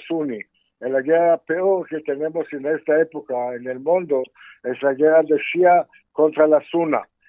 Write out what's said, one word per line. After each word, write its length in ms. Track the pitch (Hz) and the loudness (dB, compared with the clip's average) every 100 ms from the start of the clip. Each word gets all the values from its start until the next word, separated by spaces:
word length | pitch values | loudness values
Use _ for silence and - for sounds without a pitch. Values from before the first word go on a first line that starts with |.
| - | -4
suní. 320 | 165 151 110 - _ _ _ | -6 -4 -8 -12 _ _ _
En 140 | 120 | -4
la 80 | 131 | -2
guerra 360 | 131 165 170 165 | 2 2 4 0
peor 500 | - 165 190 190 160 | -2 -2 0 0 -2
que 120 | 156 | -8
tenemos 440 | 151 139 156 165 156 | -6 -6 -4 -6 -8
en 120 | 147 139 | -8 -4
esta 320 | 156 - 156 | -4 0 0
época 540 | 160 156 - 123 123 123 | 0 -4 -8 -6 -6 -8
en 120 | 127 | -10
el 120 | 127 | -6
mundo 440 | 139 180 170 135 131 _ - - | -2 -2 0 -4 -4 _ -20 -12
es 180 | 123 127 | -8 -4
la 120 | 139 | -2
guerra 300 | 131 156 160 | 2 4 4
de 140 | 156 147 | 4 0
Shia 500 | - 170 180 170 151 _ _ | 0 2 4 4 0 _ _
contra 340 | - 156 151 156 | 0 0 4 4
la 140 | 151 - | 4 0
Sunna. 360 | 170 165 123 - _ | -2 0 -2 -4 _